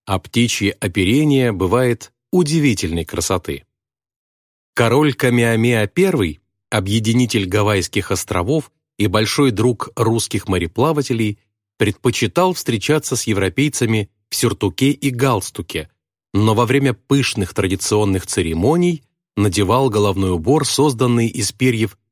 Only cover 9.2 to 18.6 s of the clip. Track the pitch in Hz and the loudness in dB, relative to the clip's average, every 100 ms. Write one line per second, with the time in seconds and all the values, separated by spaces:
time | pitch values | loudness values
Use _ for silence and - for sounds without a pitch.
9.2 | 110 - 139 104 123 120 - - 113 113 | 0 2 2 2 0 0 -6 -2 0 0
10.2 | - 107 - 92 85 - 147 147 135 117 | -2 -6 -2 -2 -2 0 0 0 -2 -2
11.2 | 107 104 _ _ _ - 104 - 92 - | -2 -4 _ _ _ -2 -2 0 -2 0
12.2 | 104 - 185 170 - 113 - 156 - 127 | 0 2 0 0 -4 -2 0 -2 -2 -4
13.2 | - 98 95 - 147 - 113 110 101 _ | -2 -2 0 0 -2 0 0 0 -4 _
14.2 | _ - 117 - 98 - 135 143 139 120 | _ -2 -2 0 -2 0 0 0 -4 0
15.2 | 135 110 - - - 80 78 _ _ _ | 0 0 -4 -10 -10 -10 -10 _ _ _
16.2 | _ 101 110 107 117 135 135 117 - 139 | _ 0 2 2 2 2 0 -2 0 0
17.2 | 131 - 92 - 95 95 - 104 104 95 | 0 -2 -4 -2 -2 -2 0 0 0 -2
18.2 | - - 82 80 | -2 -2 -2 0